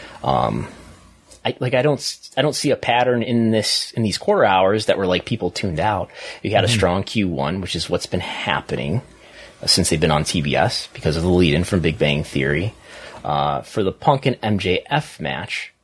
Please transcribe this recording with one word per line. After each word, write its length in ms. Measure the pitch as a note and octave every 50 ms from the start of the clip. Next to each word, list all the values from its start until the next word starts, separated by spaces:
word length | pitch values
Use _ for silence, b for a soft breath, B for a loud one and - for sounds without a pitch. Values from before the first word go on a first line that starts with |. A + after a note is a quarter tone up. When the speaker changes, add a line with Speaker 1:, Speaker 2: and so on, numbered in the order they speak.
| B B B B B
Speaker 1:
Um, 460 | C2 C2+ B1 A#1+ A1 G#1+ A#1+ - B B B B B B B B B B B _ - - - -
I, 120 | A#2+ A#2 -
like, 140 | B2+ B2+ C3
I 80 | B2+
don't 160 | B2+ D3+ C#3+
s-, 320 | A#2+ - - - - - - -
I 60 | C3+ C#3
don't 120 | D3+ B2+
see 140 | - - C#3+
a 60 | A#2
pattern 480 | - - - A#2+ B2 B2 B2 B2 A#2 A2
in 260 | - A#2+ A#2 A2+ A2
this, 440 | A2 A2 G2+ - - - - - -
in 100 | A#2 A2+
these 160 | G2+ - -
quarter 260 | - - G#3 F#3+ B2+
hours 400 | G#2 F#2+ F#2 F#2+ F#2+ G#2+ A2 G#2
that 140 | - - -
were, 80 | G2
like, 180 | F2+ F2+ F2 -
people 240 | - A#2+ - F2+ F2
tuned 300 | - - - G2 D#2+ D#2
out. 320 | E2+ A2 G#2 F#2 - - B B B B B B B
You 80 | G2
had 120 | G#2+ G2+ F#2
a 40 |
Speaker 2:
Mm-hmm. 80 | G2+ A#2
Speaker 1:
strong 280 | G#2 F#2+ F2 F2 G2 F#2
Q 260 | - - A2+ G2+ F2+
one, 320 | E2 C2 C#2 D2 F2+ G2
which 140 | F2+ - -
is 140 | - - -
what's 160 | F2 E2 -
been 140 | - - F#2
happening, 840 | - - - - - - - - - - - - C3 - - B2+ - - - B B B B B B B B B -
uh, 20 |
since 240 | - - F#2+ E2+ -
they've 100 | E2+ D#2
been 120 | E2+ D#2+
on 120 | D2+ D2 D#2+
T 180 | - - F2
B 140 | C#2+ C#2+ B1+
S 320 | C2 E2 - - - - - -
because 240 | - - D#2+ D2
of 60 | D#2+ E2
the 60 | F2+
lead-in 340 | F2+ F2+ F2+ D#2 C#2+ D#2+ F2
from 160 | - G#2 F2+
Big 180 | D#2 E2+ D2+
Bang 260 | - D2+ D2 C#2+ D2+ D2+
Theory. 520 | - - C#2 C2+ C#2 D2 D#2 F#2+ A2+ - B B B B B B B B B B
Uh, 380 | C#2+ D2+ C#2+ C#2+ D2 C#2+ C2
for 200 | - - - A2
the 100 | G2+ F#2
Punk 360 | - - - D#3 C#3 C3+ -
and 100 | C3+ - - -
M 160 | G#2+ G#2 F#2+
J 240 | F#2 F#2 F2 - -
F 320 | - C#3 D3+ - - - -
match, 540 | D#2 C#2 C2+ C#2 F#2 - - - - - _ _